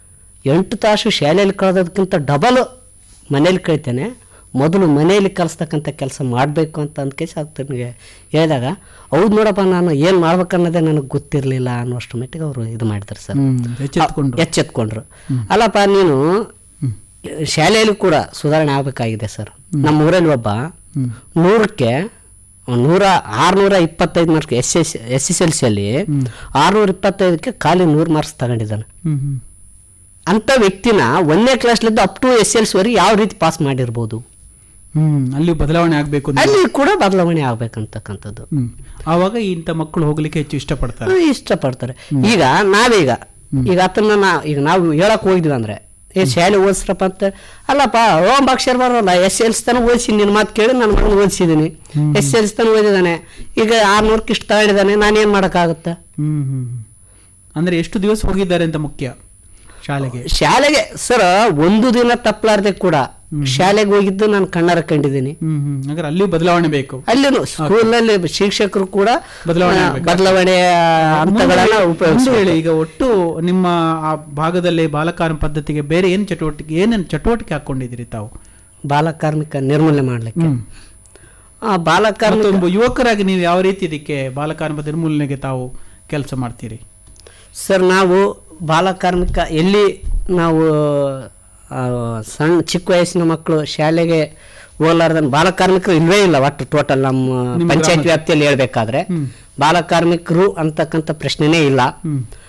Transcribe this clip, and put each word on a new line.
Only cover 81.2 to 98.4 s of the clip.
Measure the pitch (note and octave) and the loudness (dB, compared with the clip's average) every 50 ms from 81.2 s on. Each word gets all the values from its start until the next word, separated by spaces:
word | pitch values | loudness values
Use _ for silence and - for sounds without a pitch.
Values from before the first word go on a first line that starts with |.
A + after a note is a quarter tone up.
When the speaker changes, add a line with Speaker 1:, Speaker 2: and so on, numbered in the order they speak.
| - - - - - - _ - - | -20 -20 -20 -20 -20 -20 _ -8 -4
Speaker 1:
ಆ, | A3+ G3 | -2 -2
ಬಾಲಕಾರ್ಮಿಕ | F3+ E3 D#3 E3 F#3 G#3+ A3 G3 - A3+ G#3+ - A3 G#3 | 0 0 2 2 2 2 0 0 0 0 2 2 2 2
Speaker 2:
ಮತ್ತೊಬ್ಬ | G3+ G3 G3 F3+ | 2 2 2 2
ಯುವಕರಾಗಿ | F3 F3 G#3 A#3 B3 B3 - B3 A#3+ A3 G#3 G3 | 0 2 2 2 2 2 0 0 0 0 0 0
ನೀವು | F#3+ F#3+ F#3 | 0 0 0
ಯಾವ | F3 E3+ F3 F#3 | 0 0 2 2
ರೀತಿ | F#3+ F#3+ G3 F#3+ F#3 | 2 0 0 -2 -4
ಇದಕ್ಕೆ | E3 D#3 D3 - - D3+ C#3 C3+ C3 | -6 -6 -8 -8 -8 -6 -6 -6 -6
ಬಾಲಕಾರ್ಮಿಕ | C3 C#3+ D3 D#3 D#3 D#3 D#3+ D#3 D3+ D3+ D3 | -6 -6 -6 -6 -6 -6 -6 -6 -6 -6 -8
ನಿರ್ಮೂಲನೆಗೆ | D3+ D3+ E3+ E3 D#3 D3+ D3 D3 C3 C#3 | -6 -6 -4 -2 -2 -2 -2 -2 -4 -6
ತಾವು | C3 C#3 C3+ C3 B2+ B2+ B2+ - - - - - - - | -8 -8 -8 -8 -8 -8 -10 -12 -14 -18 -18 -20 -20 -14
ಕೆಲಸ | - - D3 B2+ - C#3 | -10 -8 -8 -6 -6 -8
ಮಾಡ್ತೀರಿ? | B2+ B2+ A#2 A#2 - - A2 A2 A#2 - - - - - - - - - - - - - - - - - | -8 -8 -8 -10 -12 -14 -14 -14 -16 -18 -20 -20 -20 -20 -20 -20 -20 -20 -20 -20 -20 -20 -20 -16 -10 -4
Speaker 1:
ಸರ್, | - G3 F#3 F#3 | -2 0 2 2
ನಾವು | F#3 F#3 F#3+ F#3+ F3+ F3+ F#3+ G3 G3+ - - - - - - F3+ | 4 4 4 4 4 4 4 2 2 -2 -6 -14 -20 -16 -10 -4
ಬಾಲಕಾರ್ಮಿಕ | D3 D#3+ D#3+ F3+ F#3+ F3 - - F3+ F#3 F3+ F3 - - F3+ E3+ - | -2 0 0 0 0 -2 -2 -2 -2 0 0 -2 -2 -2 -2 -2 -2
ಎಲ್ಲಿ | E3 D#3 E3+ F#3+ G3+ G#3 G#3 F#3+ - - - - - - - - | 0 0 2 2 4 4 2 2 0 -2 -6 -4 -2 -2 -2 0
ನಾವು, | F#3 F3 E3 E3+ D#3+ D#3+ D#3+ D#3+ D3+ D3+ D3+ D3 D3 C#3+ C#3+ C#3 C3+ C3+ A#2+ G2+ _ _ _ _ _ _ - - | 0 0 0 2 2 2 2 2 2 2 0 0 0 0 -2 -2 -4 -8 -12 -18 _ _ _ _ _ _ -18 -12
ಆ, | C#3 C3 B2+ B2 B2 A#2+ A#2 A#2 A#2 A2 | -8 -6 -4 -4 -4 -4 -6 -6 -6 -8
ಸಣ್ಣ | A2 - - - D3+ D#3+ F3 E3+ | -10 -10 -8 -4 0 0 2 0
ಚಿಕ್ಕ | D#3 - - F3 - - | 0 -2 -4 -6 -2 0
ವಯಸ್ಸಿನ | F#3 F3 F3 F3 - F#3 E3+ | 0 2 0 0 -2 -2 0
ಮಕ್ಕಳು | E3 D#3+ D#3 - - D#3+ D#3 D3+ | 0 -2 -2 -2 -2 -2 -2 -2
ಶಾಲೆಗೆ | C#3+ - - D3+ D#3 D#3+ E3 E3+ E3 E3 D#3+ D3+ D3+ - - - - - - - - - | -4 -4 -2 -2 0 0 0 0 0 0 0 0 -2 -6 -18 -20 -20 -20 -20 -20 -16 -6
ಹೋಗ್ಲಾರ್ದನ್ | - D3+ E3 E3+ E3+ E3 D#3+ D#3 D#3+ D#3 C3+ | -2 0 2 4 4 2 2 2 0 0 0
ಬಾಲಕಾರ್ಮಿಕರು | B2 D3 E3+ F#3+ F3+ - F#3 F#3 F#3 F#3 F3+ G3+ F3+ | 2 2 2 0 0 0 2 2 2 2 2 2 2
ಇಲ್ವೇ | D#3 E3 E3 F#3+ G#3 G3+ | 2 4 4 4 4 4
ಇಲ್ಲ | F3+ D#3 | 4 4
ಒಟ್ಟು | C3+ C3 C#3+ D3 - C3 | 2 2 0 -2 -4 -8
ಟೋಟಲ್ | - - D3 C#3 - C#3+ C3+ | -4 -2 -2 0 0 0 0
ನಮ್ಮ | C3+ C3+ C3 | 0 0 0
Speaker 2:
ನಿಮ್ಮ | C3 C3 B2+ C3 B2+ B2+ B2 B2 | 0 -2 -2 -2 -4 -4 -4 -2
Speaker 1:
ಪಂಚಾಯತ್ | E3+ E3+ E3+ D3 | -2 0 0 0
Speaker 2:
ಗ್ರಾಮದಲ್ಲಿ? | E3 D#3+ D#3+ F3 D#3+ C#3+ | 2 2 2 2 2 2
Speaker 1:
ವ್ಯಾಪ್ತಿಯಲ್ಲಿ | E3 D#3+ D#3 D#3 - E3+ D3+ | 0 0 0 0 0 0 2